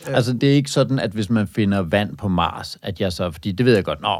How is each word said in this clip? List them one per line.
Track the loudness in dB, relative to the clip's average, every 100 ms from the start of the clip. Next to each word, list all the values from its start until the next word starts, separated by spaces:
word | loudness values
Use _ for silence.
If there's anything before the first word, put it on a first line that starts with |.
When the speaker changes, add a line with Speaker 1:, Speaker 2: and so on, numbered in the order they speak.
| -2
Speaker 1:
Øh, | 0
Speaker 2:
Altså, | 0
det | 2 4
er |
ikke | 4 2
sådan, | 0 0 0
at | -2
hvis | -4 0
man | 0 0
finder | 0 0 0
vand | 0 -2 -2 -6
på | -2
Mars, | 0 0 -4 -12 -10
at | -10 -4
jeg | -4
så, | -2 -6
fordi | -4 -8
det | 0 4
ved |
jeg | 4
godt, | 2 -4
nå, | -4